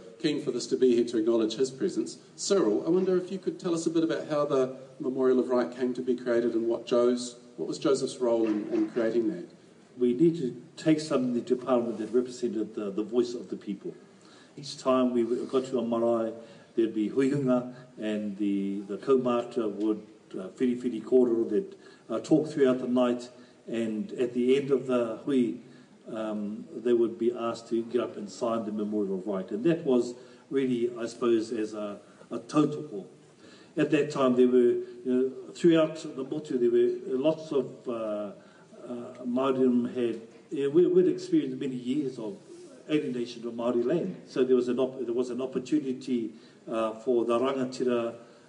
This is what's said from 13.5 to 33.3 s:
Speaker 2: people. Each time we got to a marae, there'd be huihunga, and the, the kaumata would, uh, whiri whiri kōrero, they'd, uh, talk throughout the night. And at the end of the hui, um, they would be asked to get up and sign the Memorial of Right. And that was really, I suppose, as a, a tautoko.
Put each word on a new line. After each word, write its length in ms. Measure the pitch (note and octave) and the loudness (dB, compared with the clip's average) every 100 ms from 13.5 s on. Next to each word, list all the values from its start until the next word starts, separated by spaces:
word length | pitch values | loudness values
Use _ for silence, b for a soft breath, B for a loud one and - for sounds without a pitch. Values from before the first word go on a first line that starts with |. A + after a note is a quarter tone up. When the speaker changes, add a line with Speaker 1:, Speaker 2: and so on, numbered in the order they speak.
| G2 | -10
Speaker 2:
people. 360 | - G2 F2 - - - B B B B | -8 -8 -10 -14 -18 -20 B B B B
Each 220 | - - | -14 -6
time 360 | C3+ B2+ B2+ | 0 2 2
we 100 | A#2+ | 2
got 420 | A2+ A#2+ - C3+ B2+ | 0 -2 -2 -2 0
to 140 | B2 | -2
a 20 | |
marae, 480 | A#2 A#2 A#2 A2+ A2 - B B B - | 0 0 2 2 -2 -6 B B B 0
there'd 180 | A2 | 0
be 160 | G#2+ G2+ | 2 0
huihunga, 640 | C3 C3+ C#3+ B2+ B2 B2 B B - | 2 2 2 2 2 0 B B -8
and 400 | G#2+ G#2 G#2 G2 | -4 -4 -4 -2
the, 440 | G2+ G2 G2 G2 | -2 0 -2 -4
the 160 | G2+ G2 | -8 -4
kaumata 760 | C3+ C3 A#2+ A#2+ A#2 B2+ G#2+ | 2 4 4 0 -2 -4 -4
would, 340 | G2+ G#2+ G2+ - - - - | -2 -2 -2 -6 -20 -16 -12
uh, 60 | - - | -10 -2
whiri 160 | B2+ A#2+ | 0 0
whiri 260 | B2 G#2+ | -4 -6
kōrero, 480 | - C3 A#2 A2+ G#2 | 4 6 6 4 0
they'd, 260 | G2+ - - B B B | 0 -2 -8 B B B
uh, 100 | A2 | -6
talk 280 | - D#3 - | 2 4 4
throughout 320 | C#3+ C3 B2+ | 2 4 2
the 80 | A#2+ | 2
night. 420 | B2 B2 A#2+ - - B B - | 2 2 0 -6 -18 B B -8
And 440 | A#2 A2+ G#2+ G2 | -4 -2 -4 -4
at 200 | - A#2+ | -4 -2
the 240 | B2 B2 C#3 | 2 4 4
end 140 | C3+ | 4
of 160 | B2+ B2 | 0 2
the 320 | B2 A2+ A2 C#3+ | 0 0 -4 0
hui, 300 | C3 A2 - - B B B - | 2 2 -2 -12 B B B -12
um, 540 | A2 G#2+ G#2 G#2 A2+ B2+ A2+ | -8 -6 -4 -6 -8 -10 -4
they 180 | A#2 | 2
would 240 | A#2+ A2+ G#2 | 2 2 0
be 140 | A#2 | -2
asked 380 | A#2+ A#2 A#2 - | -2 -4 -6 -4
to 140 | A#2 | -4
get 180 | A#2 B2 | -2 -2
up 160 | A2 - | -4 -8
and 120 | G2+ | -12
sign 360 | - A#2 A2+ G#2 | -6 -2 -2 -4
the 60 | |
Memorial 480 | G#2+ G#2 G#2+ F#2+ F#2+ | -4 -2 -2 -2 -4
of 80 | G#2 | -4
Right. 220 | F#2+ F#2+ | -6 -4
And 120 | G#2+ | -2
that 220 | E3 E3 D3 | 0 2 2
was 300 | B2 A#2 - B B B | 2 2 -6 B B B
really, 420 | C3+ C3 A#2+ A#2+ A2+ | -2 0 0 0 -2
I 60 | A2+ | -8
suppose, 460 | - A#2+ A2+ G#2 | -2 2 2 2
as 220 | A#2 G#2+ | -4 -4
a, 260 | G#2+ G#2 G2 - B B | -6 -8 -10 -16 B B
a 100 | A#2+ | -10
tautoko. 640 | - D3+ C#3+ - - G2+ - - - | -2 2 2 0 -8 -10 -12 -18 -20